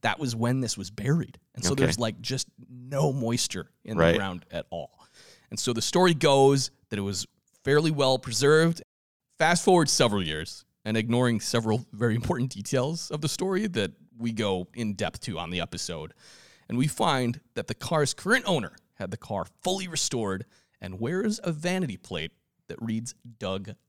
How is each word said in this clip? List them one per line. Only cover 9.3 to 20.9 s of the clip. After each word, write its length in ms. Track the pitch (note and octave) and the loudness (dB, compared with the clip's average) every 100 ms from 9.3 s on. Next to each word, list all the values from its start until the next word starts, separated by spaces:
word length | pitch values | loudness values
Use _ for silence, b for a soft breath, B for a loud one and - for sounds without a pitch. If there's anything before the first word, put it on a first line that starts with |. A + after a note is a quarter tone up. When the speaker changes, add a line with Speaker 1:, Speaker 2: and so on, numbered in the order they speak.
| _ | _
Speaker 1:
Fast 240 | D#3+ E3+ | 2 4
forward 260 | - F3+ D3+ | 6 6 6
several 320 | - B2 G2+ | 4 2 2
years, 420 | E2+ D#2 D#2+ - _ _ G#2+ | -2 -4 -8 -12 _ _ -2
and 100 | A2 | 0
ignoring 420 | A2+ A#2+ B2 A2+ | 2 2 2 2
several 460 | - A#2+ A2 A2 B2+ | 0 0 2 0 -2
very 220 | G#2 A#2+ A2+ | -2 0 0
important 360 | A#2 - C3 | -2 -2 -2
details 580 | G2+ G2+ D3+ C3 E3 - | -6 -2 0 0 -4 -6
of 100 | D3+ | -6
the 60 | D3 | -4
story 360 | - F#3 F#3+ G#3+ | -4 -2 -2 -2
that 240 | E3+ G2 - _ A2+ | -2 -4 -4 _ -6
we 140 | A#2 | -4
go 340 | A2+ G#2 F#2+ F2+ - | 0 0 0 -2 -6
in 180 | A2 | -6
depth 280 | G2 G2+ - | -2 -4 -6
to 180 | - E2+ | -10 -8
on 100 | E2+ | -6
the 100 | F2 | -4
episode, 520 | E2+ E2+ - E2 D2+ - B B B B B | -4 -6 -8 -8 -10 -16 B B B B B
and 80 | A#2+ | -2
we 100 | D3 | -2
find 520 | - - C#3 B2 A#2 _ - | 0 2 2 0 -2 _ -10
that 120 | - | -8
the 80 | - | -8
car's 380 | - D#3+ C#3 | -2 0 0
current 320 | - F3+ B3 B3 | -2 0 0 2
owner 260 | E3+ F#2+ - _ _ | -2 -2 -10 _ _
had 140 | F#2 | -10
the 60 | G#2 | -10
car 280 | - G2+ F2 _ | -6 -6 -6 _
fully 240 | F#3 F#3+ F#3+ | -4 -4 -4
restored 580 | D#3+ - C3 G#2+ F#2+ - b b b | -4 -4 -2 -2 -4 -6 b b b
and 180 | G2 | -12